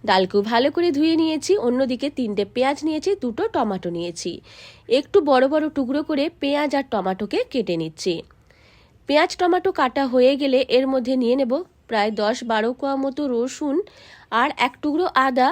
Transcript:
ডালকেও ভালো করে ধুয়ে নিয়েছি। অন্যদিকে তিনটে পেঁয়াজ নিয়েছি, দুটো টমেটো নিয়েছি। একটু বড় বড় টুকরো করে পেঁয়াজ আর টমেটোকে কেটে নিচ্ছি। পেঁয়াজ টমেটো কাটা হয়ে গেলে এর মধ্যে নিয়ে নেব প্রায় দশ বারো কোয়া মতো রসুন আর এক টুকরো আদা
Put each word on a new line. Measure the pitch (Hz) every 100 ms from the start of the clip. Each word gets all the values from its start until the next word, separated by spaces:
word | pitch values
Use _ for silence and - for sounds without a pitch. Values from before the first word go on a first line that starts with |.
ডালকেও | - 190 185 202
ভালো | 208 233 277
করে | 285 349
ধুয়ে | 277 320 320
নিয়েছি। | 320 311 - 403
অন্যদিকে | 240 247 269 247 285
তিনটে | 285 233 202
পেঁয়াজ | 202 247 262 285
নিয়েছি, | 311 311 339 392
দুটো | 247 220 440
টমেটো | 339 226 190 180
নিয়েছি। | 170 175 170 180 - - - - - -
একটু | 254 285 403
বড় | 302 262 262
বড় | 311 302
টুকরো | 285 247 277
করে | 311 302 302 -
পেঁয়াজ | 277 285 294
আর | 277 269
টমেটোকে | 214 185 190 208 339 494
কেটে | 262 196 170
নিচ্ছি। | 160 156 185 165 - _ _ _ _ _ _ _ -
পেঁয়াজ | 285 349 -
টমেটো | 359 359 370
কাটা | 359 262 285 277
হয়ে | 254 254 277
গেলে | 277 254 247
এর | 247 269
মধ্যে | 269 247 262
নিয়ে | 233 254
নেব | 254 269 370 _ _
প্রায় | 226 208
দশ | 214 208 254
বারো | 240 220 226
কোয়া | 254 277 269
মতো | 269 262 294
রসুন | 240 247 - 302 285 415 - - - -
আর | 220 262 -
এক | 247 -
টুকরো | 302 302 359 - 269
আদা | 254 262